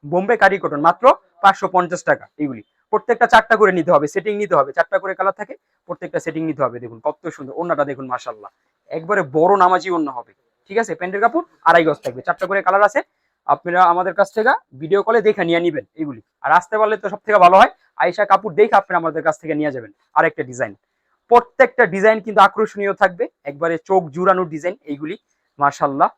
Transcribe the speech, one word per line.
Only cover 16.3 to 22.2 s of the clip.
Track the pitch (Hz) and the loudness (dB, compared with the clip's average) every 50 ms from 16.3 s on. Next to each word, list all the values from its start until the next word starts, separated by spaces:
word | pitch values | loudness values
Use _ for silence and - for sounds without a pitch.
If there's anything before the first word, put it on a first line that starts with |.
| _ _ - | _ _ -2
আর | 135 156 175 | 0 0 0
আসতে | - _ 220 214 | 0 _ -2 0
পারলে | 214 208 214 202 - | 0 0 -2 -4 -6
তো | 196 196 | -8 -8
সব | 202 _ | -8 _
থেকে | - 214 202 180 | 0 4 6 6
ভালো | 175 185 190 | 8 8 8
হয়, | 233 - - _ _ _ _ - | 6 6 2 _ _ _ _ -2
আয়েশা | 160 175 175 - 208 - | -2 -2 0 -2 2 2
কাপড় | 196 196 196 220 143 165 | 2 0 0 -4 2 2
দেখে | 208 226 226 202 | 2 4 4 0
আপনারা | 196 _ 185 170 | 0 _ -4 -2
আমাদের | 165 160 147 160 165 | -2 -2 -6 -4 -8
কাছ | 160 151 - | -8 -10 -8
থেকে | - 160 156 147 | -8 -6 -4 -2
নিয়ে | 151 151 131 | -2 -4 -4
যাবেন। | 127 113 101 _ _ _ _ _ | -8 -14 -16 _ _ _ _ _
আরেকটা | - 160 160 156 - 143 127 | 0 0 0 -2 -6 -10 -10
ডিজাইন, | 123 120 127 107 98 _ _ _ _ _ _ _ _ _ _ _ | -6 -6 -6 -8 -8 _ _ _ _ _ _ _ _ _ _ _
প্রত্যেকটা | 233 240 240 - _ - 262 247 _ - 240 185 160 | 4 4 4 2 _ 2 2 2 _ 0 0 0 0
ডিজাইন | 196 190 220 220 220 | 2 2 2 2 2